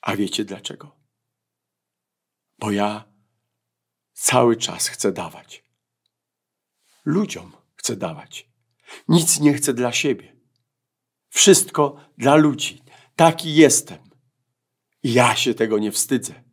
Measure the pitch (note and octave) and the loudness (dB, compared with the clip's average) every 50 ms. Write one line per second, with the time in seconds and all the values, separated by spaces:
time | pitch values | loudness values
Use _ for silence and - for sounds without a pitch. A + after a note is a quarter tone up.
0 | - - G2+ G2+ G2+ F#2 - - A2 G2 G2 - - - - - - - _ _ | -8 -8 -6 -6 -6 -6 -6 -8 -10 -10 -12 -14 -14 -16 -16 -16 -20 -20 _ _
1 | _ _ _ _ _ _ _ _ _ _ _ _ _ _ _ _ _ _ _ _ | _ _ _ _ _ _ _ _ _ _ _ _ _ _ _ _ _ _ _ _
2 | _ _ _ _ _ _ _ _ _ _ _ _ - G#2 G2+ G2+ G#2 G#2 G#2 G#2+ | _ _ _ _ _ _ _ _ _ _ _ _ -6 -4 -2 -2 -2 -4 -6 -8
3 | G#2 _ _ _ _ _ _ _ _ _ _ _ _ _ _ _ _ _ _ _ | -16 _ _ _ _ _ _ _ _ _ _ _ _ _ _ _ _ _ _ _
4 | _ _ _ - - - - B2+ A#2+ A#2+ A2+ A2+ - - - - - - - - | _ _ _ -6 -4 0 2 2 2 2 0 -2 -4 -12 -8 -8 -8 -10 -8 -4
5 | - G#2 F#2 - F2+ D2+ - - - _ - - _ _ _ _ _ _ _ _ | -4 -4 -4 -4 -12 -14 -16 -20 -20 _ -20 -20 _ _ _ _ _ _ _ _
6 | _ _ _ _ _ _ _ _ _ _ _ _ _ _ _ _ _ _ _ _ | _ _ _ _ _ _ _ _ _ _ _ _ _ _ _ _ _ _ _ _
7 | _ D3+ D3 F#3+ G#3+ - - - F2 F2+ - _ _ _ _ _ - - A#2 G2 | _ -4 -2 -2 -2 -4 -6 -14 -16 -20 -20 _ _ _ _ _ -8 -8 -8 -6
8 | F#2+ E2+ D#2 D2 - - - - - _ _ _ _ _ _ _ _ - - - | -8 -8 -10 -10 -18 -20 -20 -20 -20 _ _ _ _ _ _ _ _ -20 -20 -18
9 | _ - D#3+ E3+ D#3+ E3 - C#3+ D3 D3 C#3+ - - - B2+ A#2 B2 A#2+ A#2 - | _ 0 2 2 2 2 0 2 4 2 2 2 -2 -4 -2 -2 -4 -4 -4 -2
10 | - D3 B2+ - - _ _ _ _ _ _ _ _ _ _ _ _ _ _ _ | -2 -2 -4 -4 -8 _ _ _ _ _ _ _ _ _ _ _ _ _ _ _
11 | _ _ _ _ _ _ - - - G3 F#3+ - - - - D3+ D3 C#3 C#3+ - | _ _ _ _ _ _ 0 2 6 6 6 4 4 -4 -2 -2 -2 -2 -4 -10
12 | - _ _ - A#2 C3+ C#3+ D#3 D3+ D3+ C3 A#2+ - - - - _ _ - _ | -20 _ _ -2 2 4 4 6 4 4 0 -2 -8 -12 -12 -16 _ _ -20 _
13 | _ _ _ - E3 E3 D#3+ E3 - D#3+ D3+ D3+ D#3 C#3 C3+ - - - - - | _ _ _ 2 2 2 2 0 -8 -2 6 6 6 6 6 2 -2 -6 -18 -20
14 | _ _ _ _ _ _ _ _ _ _ _ _ _ _ _ _ _ _ _ _ | _ _ _ _ _ _ _ _ _ _ _ _ _ _ _ _ _ _ _ _
15 | _ B2+ A#2 B2 B2 A#2+ B2+ - - C3 A2 - A2+ A2 G#2+ G#2 G#2+ G#2+ G2+ - | _ 0 2 4 4 4 2 0 -2 -4 -2 -2 -2 -2 0 -2 -2 -2 -4 -4
16 | - - C3+ B2 - - - - _ _ | -4 -2 -4 -4 -4 -6 -16 -18 _ _